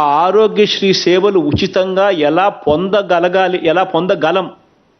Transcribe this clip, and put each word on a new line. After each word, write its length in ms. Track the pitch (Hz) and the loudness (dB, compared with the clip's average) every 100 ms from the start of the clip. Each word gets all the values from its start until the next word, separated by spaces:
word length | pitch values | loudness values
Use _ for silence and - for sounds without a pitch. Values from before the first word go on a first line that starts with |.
| 147 147 180 | 2 2 2
ఆరోగ్యశ్రీ 640 | 202 220 180 208 - 196 - | 2 2 2 0 0 0 0
సేవలు 340 | 170 180 202 190 147 | 2 2 2 0 0
ఉచితంగా 560 | - 190 190 190 185 202 180 147 | -2 -2 -2 -2 0 0 0 0
ఎలా 180 | 170 202 185 147 | 0 0 -2 -2
పొందగలగాలి, 920 | 151 190 202 185 175 180 190 185 180 160 | -2 0 -2 0 0 0 0 0 0 0
ఎలా 120 | 165 185 | 0 0
పొందగలం 520 | 214 185 185 156 185 180 - _ _ _ _ | -2 -2 0 0 -2 -4 -10 _ _ _ _